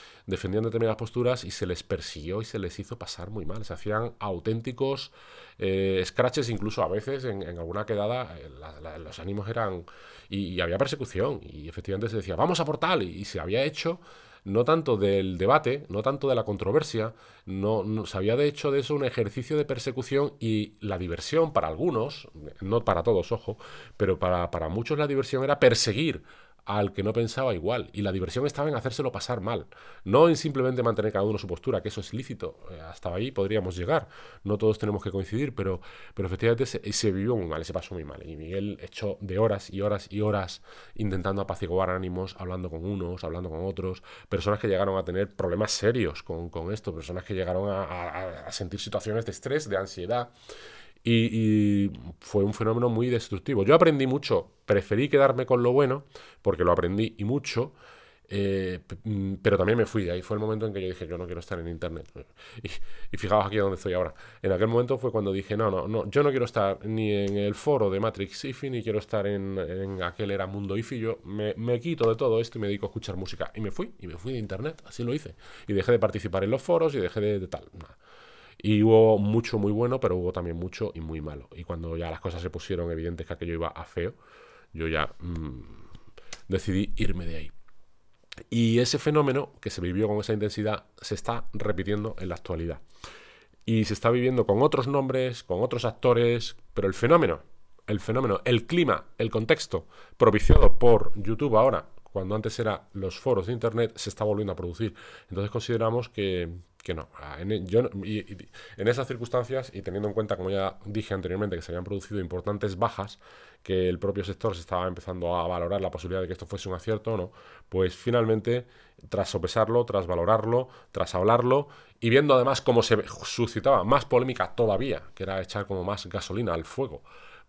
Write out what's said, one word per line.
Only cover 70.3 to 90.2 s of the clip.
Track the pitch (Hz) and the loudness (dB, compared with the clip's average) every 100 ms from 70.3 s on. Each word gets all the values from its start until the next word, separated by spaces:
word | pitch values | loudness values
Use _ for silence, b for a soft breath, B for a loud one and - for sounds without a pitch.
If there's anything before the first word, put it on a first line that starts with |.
| 98 95 | -2 -4
Mundo | 101 101 98 | -6 -4 -4
ifi, | 113 127 | -6 -6
yo | 110 - | -6 -6
me, | 85 104 107 104 | -8 -4 -4 -4
me | 117 120 | -2 -2
quito | 160 160 113 | -2 0 2
de | 113 | 2
todo | 135 113 | 2 2
esto | 117 120 | 0 -4
y | |
me | 101 | -4
dedico | 101 101 | -4 -4
a | |
escuchar | - - 95 | -6 -8 -6
música". | 95 101 - - | -6 -6 -8 -6
Y | |
me | 101 | -6
fui, | - 208 - | -4 -6 -10
y | 90 | -14
me | - | -10
fui | 123 | -6
de | 127 | -6
internet, | 107 95 139 160 - | -6 -6 -6 -8 -12
así | - | -6
lo | 120 147 | -4 -4
hice. | - - B B - | -6 -16 B B -2
Y | |
dejé | 101 90 | 2 4
de | 120 | 4
participar | 104 101 - 95 | 4 0 -4 0
en | 98 | 0
los | 127 | 0
foros | - 170 160 | 2 2 4
y | 143 | 2
dejé | 90 113 | -2 0
de, | 104 101 | 0 0
de | 92 | -4
tal, | 87 - | -8 -10
nada. | 87 85 - B B B B B - | -18 -20 -20 B B B B B -6
Y | 101 107 | 2 4
hubo | 110 110 110 107 | 8 10 10 8
mucho | 101 110 117 113 | 4 2 0 0
muy | 101 | 0
bueno, | 107 120 127 | 0 0 0
pero | 104 90 | 0 0
hubo | 90 | -2
también | 90 87 85 | -4 -4 -6
mucho | 90 - 107 | -6 -6 -6
y | 82 | -6
muy | 80 80 | -8 -8
malo. | 76 71 - - | -8 -12 -14 -14
Y | |
cuando | 82 85 82 82 | -10 -8 -6 -6
ya | 85 | -6
las | 82 | -6
cosas | 92 85 | -6 -6
se | 87 | -6
pusieron | 87 - 92 85 | -8 -6 -4 -2
evidentes | 82 82 85 80 | -4 -4 -6 -8
que | |
aquello | 85 85 | -8 -6
iba | 82 82 | -4 -4
a | - 82 | -6 -10
feo, | - 85 - B B B B B | -6 -6 -8 B B B B B
yo | 78 80 | -8 -2
ya, | 78 76 - | -2 -2 -6
mm, | 87 82 78 62 - - B B B B B B - | -8 -6 -8 -10 -16 -18 B B B B B B -4
decidí | 92 - 95 104 - | -4 0 0 0 2
irme | - 87 85 | 2 2 -2
de | 80 | -4
ahí. | 73 - - - - - - - _ - - | -4 -8 -14 -18 -20 -20 -20 -20 _ -20 -4
Y | 117 117 117 | 2 4 4
ese | 123 143 | 4 2
fenómeno | - 151 143 131 104 - | 2 4 4 2 -4 -8
que | - | -10
se | - | -4
vivió | 87 92 107 | -2 2 2
con | |
esa | 104 | 0